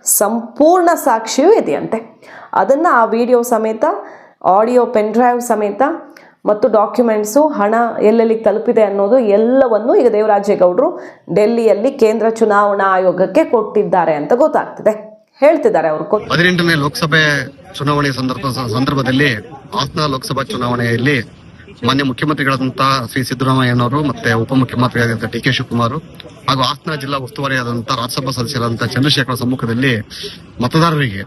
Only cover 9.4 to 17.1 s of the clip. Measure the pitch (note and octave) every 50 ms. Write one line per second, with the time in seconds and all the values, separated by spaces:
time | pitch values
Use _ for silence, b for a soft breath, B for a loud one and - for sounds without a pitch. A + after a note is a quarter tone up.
9.4 | A3+ A#3 B3+ C4+ C4+ B3 A3 G3+ A3 B3 E4+ G#4 C4 A#3+ G#3+ G#3 G#3+ G#3+ G#3 G3+
10.4 | G3 G#3 G3 - F3+ F3+ F3+ B3 C4+ E4 E4+ B B B B B B - E3+ F#3+
11.4 | G#3 A3 A#3 A#3 A#3 A3 G3 G3 G#3+ C4+ - - A3+ G#3+ A3 A3+ G#3 A3+ A3 A3
12.4 | A3+ G#3+ G3+ G3+ G#3 G3+ G3+ G3 G3 G3 F#3+ F#3 F#3 F#3 E3+ F3 F#3+ G3 - D4
13.4 | D#4+ D#4 - A3+ - - - G#3+ G3 F3 F3+ F#3 E3 D#3+ D#3 D3 D3 D3 - A#3+
14.4 | D#4 D4+ D4 F#3+ - - - - - G#3+ G#3+ - - - - _ _ _ _ _
15.4 | C4+ D4 E4+ D#4 D4 A3+ - E3 D#3 D#3+ D#3 D#3 D#3+ - - C#3+ - - C3 D3+
16.4 | E3+ F3+ F#3 E3 F3 E3+ E3 D3+ C#3+ D3 - - E3+ D3+